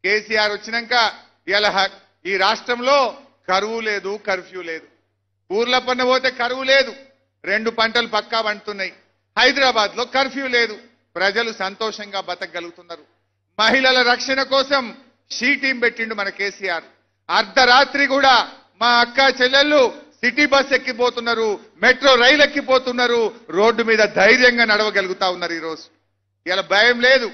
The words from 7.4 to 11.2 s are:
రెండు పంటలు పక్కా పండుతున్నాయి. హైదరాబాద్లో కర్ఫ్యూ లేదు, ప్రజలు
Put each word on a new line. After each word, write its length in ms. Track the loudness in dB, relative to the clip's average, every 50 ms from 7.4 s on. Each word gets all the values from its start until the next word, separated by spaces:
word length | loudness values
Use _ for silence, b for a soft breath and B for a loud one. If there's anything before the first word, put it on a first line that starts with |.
| _
రెండు 240 | -4 -4 -2 -2 -4
పంటలు 380 | -2 0 -2 0 0 -2 -4 0
పక్కా 340 | -2 -4 -4 -2 -4 -4
పండుతున్నాయి. 520 | -2 -2 -6 -6 -8 -12 -8 -8 -8 -8 -8 _ _ _ _ _ _ _ _ 2
హైదరాబాద్లో 680 | 2 2 2 2 0 2 2 2 -2 -2 -2 -6 -8
కర్ఫ్యూ 420 | -4 -2 -2 -2 -2 -4 -8 -6 -2
లేదు, 320 | 0 0 0 0 -4 -12 -18 _ _ _ _ _ _
ప్రజలు 380 | -2